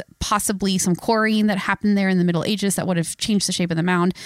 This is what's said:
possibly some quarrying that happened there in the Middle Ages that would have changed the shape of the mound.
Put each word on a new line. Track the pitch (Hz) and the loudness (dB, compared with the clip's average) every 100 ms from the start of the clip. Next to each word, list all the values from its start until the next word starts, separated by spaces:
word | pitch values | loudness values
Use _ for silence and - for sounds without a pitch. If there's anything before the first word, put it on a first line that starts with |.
| - - | -4 -8
possibly | - 208 - 196 196 185 | -2 -2 0 -2 0 0
some | 190 165 | 0 0
quarrying | - 220 214 214 214 | 2 2 2 2 2
that | 190 | 0
happened | - 196 208 202 | -2 -2 2 2
there | 190 | 2
in | 185 | 2
the | |
Middle | 175 170 - | 2 0 0
Ages | 208 196 180 | -2 -2 -2
that | 175 | -2
would | 170 | -2
have | 160 - | -2 -6
changed | - 202 - | -2 0 0
the | |
shape | - 175 | -2 -2
of | 165 | 0
the | |
mound. | 175 180 180 - | 0 2 0 -2